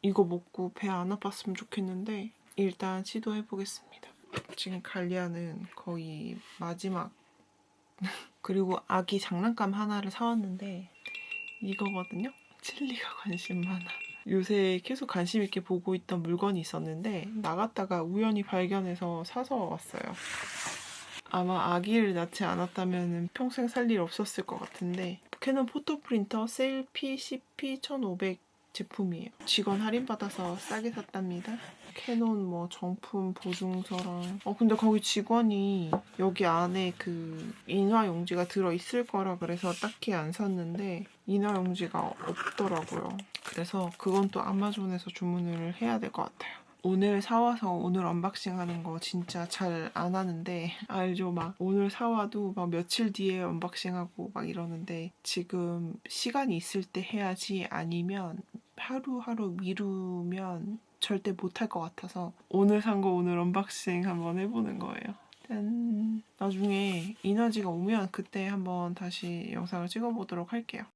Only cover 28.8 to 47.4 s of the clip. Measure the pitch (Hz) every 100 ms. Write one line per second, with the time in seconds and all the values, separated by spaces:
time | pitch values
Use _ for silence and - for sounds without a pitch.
28.8 | 190 - 190 165 - - - - 202 196
29.8 | 220 226 254 214 202 - 180 180 - 214
30.8 | 226 233 196 196 185 175 185 226 - -
31.8 | - - - 233 233 214 190 175 175 -
32.8 | 180 185 - 202 190 185 185 180 185 185
33.8 | 185 180 180 175 175 196 - 208 233 214
34.8 | 220 214 - - 202 233 226 202 196 196
35.8 | 165 180 - - 190 180 185 165 175 185
36.8 | 185 175 - 170 165 160 165 - - 185
37.8 | 196 226 214 170 175 175 175 202 185 170
38.8 | - 240 240 196 190 180 170 175 180 175
39.8 | 214 226 - 185 156 170 202 185 165 175
40.8 | 202 175 196 - - 202 202 202 185 180
41.8 | 170 170 - - 160 175 - - 196 165
42.8 | - 170 - 196 196 - - - 175 196
43.8 | 175 - - 190 196 - - 196 202 208
44.8 | 190 180 175 - 180 175 175 170 165 175
45.8 | 233 226 226 - - - - - - -
46.8 | 185 190 202 202 202 233